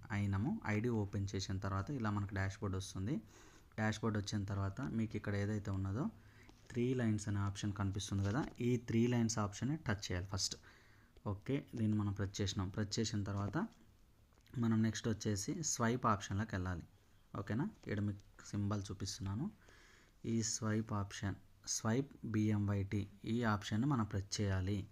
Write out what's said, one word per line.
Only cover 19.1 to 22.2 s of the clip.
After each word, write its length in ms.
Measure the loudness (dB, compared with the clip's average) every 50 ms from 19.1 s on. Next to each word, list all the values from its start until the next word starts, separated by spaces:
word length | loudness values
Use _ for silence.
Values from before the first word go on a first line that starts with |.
| -4 -4 -4 -2 -2 -2 -2 -4 -6 -8 -18 -20 -20 -20 -20 -20 -20 -20 -20 -20 -18 -8 -4 0 0
ఈ 20 | 2 2 0 -2
స్వైప్ 380 | -2 0 2 2 2 0 0 0 -2
ఆప్షన్, 360 | -2 -4 -4 -4 -2 -2 -4 -4 -8 -18 -20 -12 -6 -6 -4
స్వైప్ 340 | 0 2 2 2 2 2 -2 -4 -8